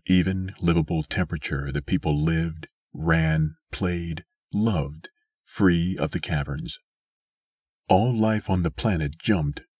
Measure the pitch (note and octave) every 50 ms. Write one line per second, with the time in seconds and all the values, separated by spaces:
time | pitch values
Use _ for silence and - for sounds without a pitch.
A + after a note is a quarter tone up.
0 | - - F#2 F#2 E2+ F#2 F#2+ F#2+ F#2 F#2+ - - - E2+ E2+ E2+ D#2 - F2 D#2+
1 | D#2 - - - F2+ - - D2+ - - D2+ C#2 C#2+ C#2+ C2+ C#2+ C#2 - - D2
2 | - D#2 D2 D2 D2+ E2 E2 D#2+ E2 E2 D#2 D#2+ - - _ _ _ _ - -
3 | D#2+ E2 E2 E3 D#3+ - - - - - - - _ _ - - F#2 F2+ F2 F2
4 | E2+ E2+ E2 D#2+ - _ _ _ _ _ - G2+ G#2+ A2+ G#2 E2 C#2+ C#2+ D2+ D#2+
5 | - - - _ _ _ _ _ _ _ - - G#2 F#2 F2 E2+ E2+ F2+ F#2+ -
6 | - - - F2 - - E2+ D2 C#2 C#2+ C#2 D2 E2 - - - _ _ _ _
7 | _ _ _ _ _ _ _ _ _ _ _ _ _ _ _ _ _ - F#2+ F#2
8 | A2 B2+ B2 G#2+ A2 A2 A2 G#2+ - - F#2+ F2+ E2+ E2+ - - - A2+ F#2+ D#2+
9 | D#2 C#2+ D2 - - - G#2 F2 D2+ C#2+ C#2+ - - _ _